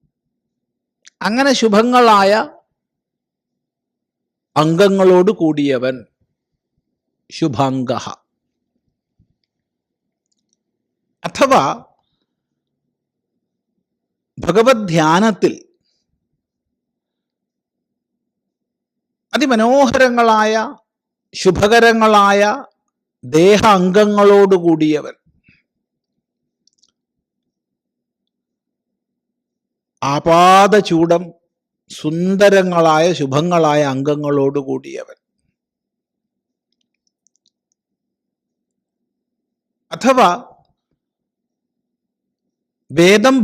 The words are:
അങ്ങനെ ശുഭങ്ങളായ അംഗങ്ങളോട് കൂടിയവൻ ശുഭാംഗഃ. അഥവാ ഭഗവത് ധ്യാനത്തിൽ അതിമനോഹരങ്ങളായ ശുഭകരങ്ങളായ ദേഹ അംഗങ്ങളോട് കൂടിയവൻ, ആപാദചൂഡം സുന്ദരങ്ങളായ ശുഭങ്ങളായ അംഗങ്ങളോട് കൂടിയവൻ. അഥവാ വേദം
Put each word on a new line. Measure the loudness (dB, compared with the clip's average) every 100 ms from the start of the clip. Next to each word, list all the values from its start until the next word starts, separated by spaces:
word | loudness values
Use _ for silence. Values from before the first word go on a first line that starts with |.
| _ _ _ _ _ _ _ _ _ _ _ -16 -10
അങ്ങനെ | -6 -4 -2
ശുഭങ്ങളായ | 0 0 0 2 2 2 2 -2 -4 -14 _ _ _ _ _ _ _ _ _ _ _ _ _ _ _ _ _ _ _ -2
അംഗങ്ങളോട് | -2 2 0 2 2 4 2 0
കൂടിയവൻ | -4 -2 -4 -2 -4 -8 -16 _ _ _ _ _ _ _ _ _ _ _ _
ശുഭാംഗഃ. | -6 -6 -2 -4 -4 -6 -8 -10 -18 _ _ _ _ _ _ _ _ _ _ _ _ _ _ _ _ _ _ _ _ _ _ _ _ _ _ _ _ _ _
അഥവാ | -12 -4 0 0 -2 -8 -16 _ _ _ _ _ _ _ _ _ _ _ _ _ _ _ _ _ _ _ _ _ _ _ _ -10
ഭഗവത് | -2 0 2 0 -2
ധ്യാനത്തിൽ | -2 0 2 0 -2 -4 -4 _ _ _ _ _ _ _ _ _ _ _ _ _ _ _ _ _ _ _ _ _ _ _ _ _ _ _ _ _ _ _ _ _ _ _ _ _
അതിമനോഹരങ്ങളായ | -4 -2 0 0 2 2 2 0 0 0 0 0 -4 -6 -12 _ _ _ _ _
ശുഭകരങ്ങളായ | -4 -2 0 2 4 2 2 2 2 2 2 -2 -4 -12 _ _ _ _ _
ദേഹ | -4 2 4 4 4 2
അംഗങ്ങളോട് | 2 0 0 2 4 4 4 2
കൂടിയവൻ, | 0 0 -2 -4 -8 -20 _ _ _ _ _ _ _ _ _ _ _ _ _ _ _ _ _ _ _ _ _ _ _ _ _ _ _ _ _ _ _ _ _ _ _ _ _ _ _ _ _ _ _ _ _ _ _ -10
ആപാദചൂഡം | -6 -4 0 4 4 4 4 2 0 -2 0 -2 -4 -20 _ _ _ _ _
സുന്ദരങ്ങളായ | -12 -10 -6 -4 0 2 2 0 0 0 2 0 -2
ശുഭങ്ങളായ | -4 -4 -2 0 0 0 -2
അംഗങ്ങളോട് | -4 -6 -6 -4 -2 -2 -4 -8
കൂടിയവൻ. | -12 -12 -16 -18 -20 _ _ _ _ _ _ _ _ _ _ _ _ _ _ _ _ _ _ _ _ _ _ _ _ _ _ _ _ _ _ _ _ _ _ _ _ _ _ _ _ _ _ _ _ _ _ -20
അഥവാ | -4 0 2 2 0 -12 _ _ _ _ _ _ _ _ _ _ _ _ _ _ _ _ _ _ _ _ _ _ _ -8
വേദം | 0 2 4 2 2